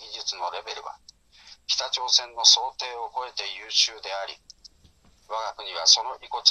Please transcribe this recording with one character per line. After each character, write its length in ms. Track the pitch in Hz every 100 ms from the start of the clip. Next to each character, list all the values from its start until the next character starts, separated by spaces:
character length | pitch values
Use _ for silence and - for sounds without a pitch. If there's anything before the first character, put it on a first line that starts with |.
技 120 | -
術 240 | 95 - 95
の 140 | 87
レ 120 | 87
ベ 100 | -
ル 80 | -
は、 160 | - - - _ _ - - - -
北 200 | - 123
朝 180 | 127 123
鮮 260 | 127 120
の 100 | 120
想 300 | 117 117 131 -
定 40 | 127 120
を 160 | 113
超 100 | 123 127
え 40 |
て 120 | 110 101 98
優 140 | 110
秀 220 | - - 110
で 120 | 101
あ 140 | 98 98
り、 140 | - _ - - _ - _ - _ -
我 40 | 110
が 180 | 107 104
国 160 | 101
は 140 | 85 82
そ 180 | 120
の 120 | 120 131
遺 80 | -
骨 160 | 120 -